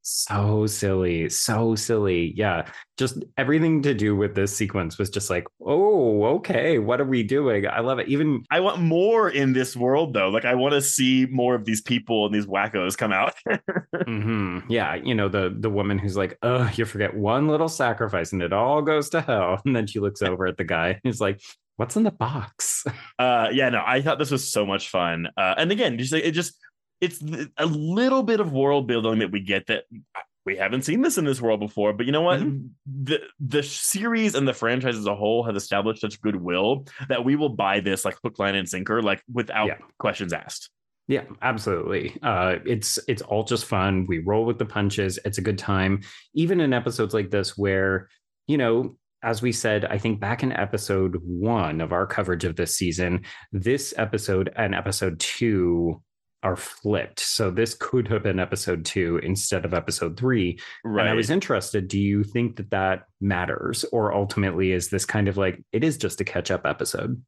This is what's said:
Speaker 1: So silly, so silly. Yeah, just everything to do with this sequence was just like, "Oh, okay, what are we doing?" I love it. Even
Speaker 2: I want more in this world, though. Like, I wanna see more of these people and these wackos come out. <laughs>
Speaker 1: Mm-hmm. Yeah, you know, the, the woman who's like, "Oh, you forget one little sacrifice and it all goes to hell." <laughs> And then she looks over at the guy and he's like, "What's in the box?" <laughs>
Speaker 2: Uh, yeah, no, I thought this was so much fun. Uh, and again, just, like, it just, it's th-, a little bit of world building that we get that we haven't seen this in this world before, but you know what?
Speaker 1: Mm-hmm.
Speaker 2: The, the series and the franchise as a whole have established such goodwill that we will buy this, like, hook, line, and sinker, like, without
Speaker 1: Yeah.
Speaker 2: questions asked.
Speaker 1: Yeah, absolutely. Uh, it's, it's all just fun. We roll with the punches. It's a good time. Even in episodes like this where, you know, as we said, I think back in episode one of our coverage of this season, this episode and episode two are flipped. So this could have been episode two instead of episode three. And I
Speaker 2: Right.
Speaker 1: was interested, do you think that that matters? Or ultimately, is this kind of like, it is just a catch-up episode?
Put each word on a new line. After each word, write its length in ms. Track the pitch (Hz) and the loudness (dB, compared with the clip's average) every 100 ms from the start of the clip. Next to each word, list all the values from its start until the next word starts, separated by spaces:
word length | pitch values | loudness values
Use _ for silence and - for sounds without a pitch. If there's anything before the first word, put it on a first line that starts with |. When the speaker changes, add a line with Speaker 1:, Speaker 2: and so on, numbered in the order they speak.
Speaker 1:
So 600 | - - - 104 104 107 107 | -6 -6 -2 0 2 2 2
silly, 640 | 107 101 95 90 85 80 | 0 0 2 2 0 0
so 460 | - - 110 117 110 | -2 0 2 2 0
silly. 580 | - 113 101 90 85 82 | 0 2 2 2 0 0
Yeah, 300 | 107 85 - - - - | 0 0 -4 -12 -18 -4
just 260 | 131 127 - - | -4 -4 -8 -2
everything 460 | 131 156 165 156 | 2 4 4 2
to 100 | 143 | 2
do 220 | 113 104 101 | 2 2 2
with 180 | 101 | 2
this 220 | 101 101 - | 0 -2 0
sequence 400 | 104 98 85 - | -2 -2 -4 -4
was 140 | 98 | -4
just 180 | 104 - | -4 -2
like, 160 | 90 - _ | -4 -4 _
"Oh, 640 | - 151 202 202 123 104 107 156 | 0 2 4 4 4 4 2 2
okay, 420 | - 139 143 147 | 0 0 2 2
what 200 | 107 123 | 2 0
are 60 | 135 | 2
we 160 | 127 | 0
doing?" 460 | 104 135 139 104 98 | 2 2 2 2 2
I 140 | - | 0
love 180 | 120 127 | 0 -2
it. 80 | - | 0
Even 360 | 143 156 131 127 | 0 2 0 0
Speaker 2:
I 120 | 156 | 2
want 200 | 190 180 | 2 2
more 480 | 170 165 196 226 196 | 2 4 4 4 2
in 240 | 139 135 | 2 2
this 220 | 131 127 123 | 2 0 0
world, 400 | 123 139 160 110 | 2 2 2 0
though. 140 | 95 | 2
Like, 140 | 107 | 2
I 120 | 120 123 | 2 2
wanna 260 | 135 143 | 4 2
see 460 | 135 - 131 131 131 | 2 2 4 4 4
more 240 | 131 123 | 2 2
of 120 | 123 107 | 2 0
these 160 | 107 | -4
people 440 | - 123 - 113 104 | 0 -2 0 0 2
and 80 | |
these 140 | 104 101 | 0 0
wackos 500 | 95 107 107 90 - | -2 0 0 -2 0
come 140 | 110 | 0
out. 220 | 95 123 - - | 2 0 -2 -4
<laughs> 0 | 214 - 180 - | -4 -2 -6 -4
Speaker 1:
Mm-hmm. 760 | 165 127 110 107 113 95 90 120 | -4 -2 -2 0 0 -2 -4 -2
Yeah, 240 | 117 82 87 | 0 0 -2
you 180 | - | 0
know, 160 | 113 101 | 2 2
the, 260 | 101 92 107 | 2 0 0
the 120 | 110 | 0
woman 300 | 101 98 98 | 0 2 0
who's 180 | 98 95 | 0 -2
like, 180 | 92 - | -2 -2
"Oh, 280 | 120 127 117 107 | 0 2 0 0
you 100 | 110 | -4
forget 300 | 101 101 104 | 0 -2 0
one 320 | 101 123 151 | 2 2 2
little 200 | 151 160 | 2 0
sacrifice 600 | 160 127 107 113 92 82 | 2 0 2 0 0 -2
and 80 | 95 | -2
it 100 | 85 | 0
all 280 | 98 123 151 | 2 2 2
goes 280 | 147 156 147 | 2 0 0
to 100 | 165 | -2
hell." 400 | 147 110 90 98 | 0 2 2 0
<laughs> 40 | 143 | 2
And 100 | 123 | 0
then 100 | 104 | 0
she 140 | 107 | -2
looks 240 | 101 98 | -2 0
over 240 | 95 90 92 | -2 0 -2
at 100 | 90 | -2
the 60 | |
guy 240 | 85 85 85 | -2 2 2
and 120 | 98 | 0
he's 180 | 131 107 | -2 0
like, 180 | 104 101 - - _ - | -2 -2 -10 -20 _ -6
"What's 200 | 120 214 | -2 2
in 60 | |
the 80 | 220 | 2
box?" 720 | - 117 139 104 - - - 139 - | 2 -4 -4 -8 -6 -4 -4 -6 -8
<laughs> 180 | - - | -14 0
Speaker 2:
Uh, 300 | 127 120 110 | 4 4 4
yeah, 160 | 127 131 | 2 2
no, 140 | 117 85 | 2 2
I 160 | 131 | 2
thought 160 | 143 117 | 2 0
this 140 | 143 | 0
was 200 | 135 - | 0 0
so 140 | 107 101 | 0 0
much 240 | 98 - | -2 0
fun. 380 | 95 87 85 82 - | 0 0 -2 -4 0
Uh, 160 | 95 - | 0 2
and 140 | 165 | 0
again, 280 | 208 214 117 | 2 0 0
just, 120 | 131 | -2
like, 120 | 156 | 0
it 80 | 165 | 0
just, 260 | 160 170 - - _ _ _ | -2 -4 -10 -20 _ _ _
it's 180 | 180 175 | -4 -4
th-, 300 | 151 156 147 - | -8 -8 -8 -2
a 80 | 160 | 0
little 580 | 151 156 190 254 262 | 0 0 2 4 2
bit 160 | 233 220 | 2 0
of 140 | 185 | 0
world 340 | 135 139 143 117 | 2 4 4 2
building 320 | 117 110 110 | 0 2 2
that 120 | 98 | 2
we 80 | 101 | -2
get 260 | 95 98 - | 0 -2 0
that 160 | 110 - 113 - - - _ - | -4 -4 -20 -18 -18 -18 _ -8
we 100 | 95 | -2
haven't 280 | 95 127 | 0 0
seen 180 | 135 196 | 0 2
this 160 | 302 202 | 2 2
in 60 | 151 | 0
this 160 | 131 | 0
world 180 | 120 107 | 0 0
before, 340 | 104 107 104 | -2 0 0
but 120 | 104 120 | 0 0
you 40 | |
know 100 | 147 | 2
what? 180 | 170 165 | 2 2
Speaker 1:
Mm-hmm. 280 | - 139 123 - 143 135 | 0 -4 -8 -16 -12 -8
Speaker 2:
The, 160 | 131 151 - _ | -2 -4 -4 _
the 220 | 135 147 | -2 0
series 720 | 143 - - 196 226 226 214 | -2 -6 -4 -2 0 2 2
and 140 | - 139 | 2 0
the 60 | |
franchise 440 | 123 117 127 127 113 | 0 0 0 0 -2
as 80 | 101 | -2
a 100 | 101 | 0
whole 280 | 104 117 | 2 2
have 120 | 117 101 | 0 -4
established 460 | - 101 107 110 | 0 0 0 -2
such 180 | 107 101 | -6 -2
goodwill 640 | 107 98 87 90 104 139 139 - 131 | -2 -2 -2 0 2 0 -4 -14 -4
that 140 | 123 | 0
we 120 | 123 147 | 2 2
will 140 | 151 | 0
buy 300 | 107 98 101 | 0 0 0
this, 260 | 95 95 98 | 0 -2 -2
like, 120 | - | -4
hook, 160 | 117 - | -10 -2
line, 160 | 98 98 | 0 0
and 120 | 90 | -2
sinker, 360 | 95 98 110 | -6 -2 0
like, 180 | 107 98 - | 0 -2 -4
without 360 | 120 110 107 104 | -4 -2 0 0
Speaker 1:
Yeah. 100 | - - _ | -2 -12 _
Speaker 2:
questions 340 | 113 - 90 | -2 -2 -6
asked. 380 | 82 - - - _ _ _ - | -6 -8 -16 -16 _ _ _ -2
Speaker 1:
Yeah, 180 | 135 - - | -2 -2 -4
absolutely. 760 | 127 113 107 87 80 95 - - | -2 -2 -2 -2 -2 -4 -4 -4
Uh, 320 | - 95 92 90 - | -2 2 2 0 -2
it's, 320 | 113 107 - - | -2 -2 -4 -2
it's 140 | 107 | -4
all 220 | - 107 | 0 -2
just 220 | 110 117 - | 0 -2 0
fun. 400 | 104 95 95 92 | 2 2 2 0
We 120 | 82 | -2
roll 260 | 87 107 113 | 0 0 0
with 120 | 117 | -2
the 80 | 107 | -4
punches. 540 | 107 101 101 95 90 104 | 0 0 0 -2 -2 -6
It's 120 | 101 | -4
a 40 | |
good 140 | 95 101 | -2 -4
time. 420 | - 98 95 98 - - _ | 0 2 2 0 -4 -20 _
Even 260 | - 170 185 | -2 2 2
in 140 | 151 | 2
episodes 400 | 123 120 117 107 | 2 0 -2 0
like 160 | 110 95 | 0 0
this 260 | 101 95 - | 0 -2 -2
where, 500 | 101 95 95 95 95 _ _ _ - | 0 2 2 0 -4 _ _ _ -2
you 100 | 147 | 0
know, 380 | 120 117 - - _ _ | 2 2 0 -10 _ _
as 200 | 117 113 | -4 -2
we 80 | 123 | -2
said, 340 | 113 113 104 - | 0 0 0 0
I 140 | 104 | -2
think 200 | 113 104 | -2 -2
back 220 | 101 120 | -2 -2
in 100 | 131 | -2
episode 640 | 117 101 104 - 98 95 90 | -2 -2 -4 0 0 2 -2
one 600 | 82 87 107 117 82 78 | -6 -2 0 2 0 -2
of 100 | 82 | -2
our 160 | 87 95 | 0 0
coverage 380 | - 95 87 85 | -2 -2 0 -2
of 100 | 80 | -2
this 200 | 85 - | -2 0
season, 500 | 90 82 90 90 - - - | -2 0 0 0 -4 -20 -8
this 420 | 101 95 135 - - | -4 0 0 -2 -4
episode 540 | 110 107 - 95 95 - | -2 -2 0 0 0 0
and 180 | 104 | 0
episode 460 | 90 95 98 95 82 | 0 -2 -2 -2 -2
two 840 | - - 120 101 87 87 85 80 _ _ _ _ | -4 0 2 2 2 2 0 -2 _ _ _ _
are 120 | - 87 | -4 -4
flipped. 640 | - - 104 101 60 - | -8 -6 -2 -2 -2 -6
So 320 | - - 104 | -4 0 0
this 240 | 90 113 - | 0 -2 -2
could 320 | - 127 104 | -2 -2 0
have 160 | 110 | 0
been 160 | 101 92 | 0 0
episode 440 | 90 98 - 87 | 0 -2 -2 -2
two 340 | 82 101 85 85 | -2 -2 0 0
instead 420 | 82 98 - 95 | -2 -2 -2 -2
of 120 | 85 87 | 0 -2
episode 420 | - - 85 82 | -2 -4 -4 -2
three. 400 | 123 123 90 87 - - | 0 2 0 -2 -12 -12
And 160 | 117 104 | -4 0
I 60 | - | 2
Speaker 2:
Right. 40 | |
Speaker 1:
was 160 | 110 110 | 2 2
interested, 580 | 175 - 110 - 107 92 | 0 2 -2 0 -4 -2
do 120 | 101 | 0
you 240 | 101 101 | 0 0
think 320 | 104 117 120 113 | 0 0 -2 -4
that 160 | 104 | -4
that 320 | 98 95 92 - _ | 0 0 0 -6 _
matters? 680 | 98 90 90 - - - - | 0 0 -2 -4 -4 -4 -2
Or 200 | 117 104 | 0 2
ultimately, 580 | 101 101 104 98 87 95 | 0 0 0 0 2 2
is 180 | 90 87 | 0 0
this 160 | 95 - | -4 -2
kind 220 | 107 101 | 0 0
of 100 | 95 | 2
like, 240 | 95 87 - | 0 -2 -4
it 120 | 110 | 0
is 140 | 156 143 | 0 0
just 220 | 95 - | -4 -4
a 40 | 98 | -4
catch-up 400 | 92 - 92 71 | -4 -2 -2 0
episode? 560 | 76 - - 117 127 | -2 -4 -4 -4 -6